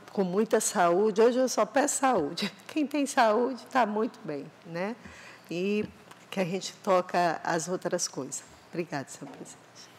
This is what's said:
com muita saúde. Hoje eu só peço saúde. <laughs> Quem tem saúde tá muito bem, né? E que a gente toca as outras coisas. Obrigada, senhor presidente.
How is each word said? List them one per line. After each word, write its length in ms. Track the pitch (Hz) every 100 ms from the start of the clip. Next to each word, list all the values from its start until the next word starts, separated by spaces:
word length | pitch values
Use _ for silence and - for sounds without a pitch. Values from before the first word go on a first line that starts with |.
| -
com 120 | -
muita 360 | 185 190 220 220
saúde. 600 | - 208 175 175 220 196
Hoje 180 | 233 247
eu 100 | 254
só 180 | - 208
peço 340 | 269 - -
saúde. 500 | 269 214 143 170 196 -
<laughs> 40 | -
Quem 200 | 320 277
tem 180 | 302
saúde 600 | 277 - 226 214 247 247 -
tá 180 | 262
muito 340 | 214 208 220 -
bem, 260 | 156 143 156 -
né? 320 | 175 165 196 240 - - - - -
E 360 | 170 196 208 214 - - - - 196
que 40 |
a 40 |
gente 300 | 175 190 - -
toca 580 | 208 185 180 180 175 -
as 240 | - 170 160
outras 400 | 180 175 175 -
coisas. 380 | - 135 - - - -
Obrigada, 400 | 170 165 143 127
senhor 220 | - 143
presidente. 260 | - - - - - -